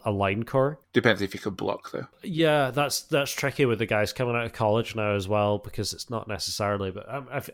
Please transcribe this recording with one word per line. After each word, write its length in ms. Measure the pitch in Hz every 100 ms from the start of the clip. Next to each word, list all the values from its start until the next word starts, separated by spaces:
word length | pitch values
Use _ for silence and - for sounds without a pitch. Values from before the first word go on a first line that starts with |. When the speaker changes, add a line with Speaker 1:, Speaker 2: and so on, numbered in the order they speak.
| 113
Speaker 1:
a 60 |
line 320 | 101 98 101
core. 360 | 113 135 135 151 _
Speaker 2:
Depends 300 | 135 113 101
if 120 | 98
you 60 | 101
can 140 | 107
block, 380 | 92 98 101 -
though. 160 | - - _
Speaker 1:
Yeah, 500 | - 160 160 151 131
that's, 320 | 123 143 -
that's 280 | - 151 139
tricky 340 | - 139 - 135
with 140 | 107
the 60 | 113
guys 260 | 107 107
coming 240 | - 123 120
out 100 | 113
of 80 |
college 420 | - 110 110 110 110
now 180 | 104 101
as 140 | 95
well, 300 | 104 104 104
because 340 | 104 - 101
it's 160 | - -
not 180 | 117 110
necessarily, 640 | 98 - - 101 101 95
but 180 | 95 -
I'm, 180 | 135 127
I've, 180 | 135 -